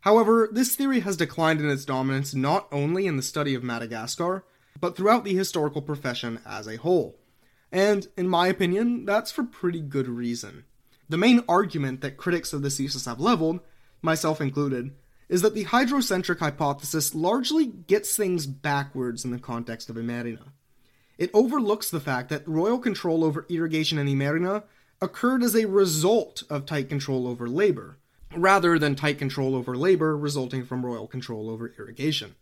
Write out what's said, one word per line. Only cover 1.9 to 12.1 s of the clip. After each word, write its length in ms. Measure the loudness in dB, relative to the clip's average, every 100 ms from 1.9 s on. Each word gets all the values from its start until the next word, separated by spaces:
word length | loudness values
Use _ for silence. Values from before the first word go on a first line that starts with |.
| -2 0 -2 -2
not 360 | -2 0 0 0
only 360 | -2 0 0 0
in 100 | -2
the 60 |
study 320 | -4 -4 -2 -2
of 80 |
Madagascar, 800 | -4 -6 -6 -8 -8 -4 -4 -4 -8 _ _ -6
but 160 | -6 0
throughout 280 | 4 4
the 120 | 2 0
historical 460 | 0 0 -2 -2
profession 580 | -6 -6 -4 -6 -6 -8 -10
as 220 | -12 -10
a 100 | -6
whole. 400 | 0 2 0 -8 _ _ _ _ _
And, 360 | 0 2 2 -2 -4
in 120 | 0
my 200 | 2 2
opinion, 580 | 2 2 2 2 0 0
that's 260 | 0 0
for 120 | -6
pretty 380 | -6 -2 -4 -4
good 260 | -4 -4 -4
reason. 580 | -4 -4 -6 -8 -16 -20 _ _ _ _
The 80 | 2
main 260 | 6 6 6
argument 540 | 2 4 0 -4 -4
that 160 | -8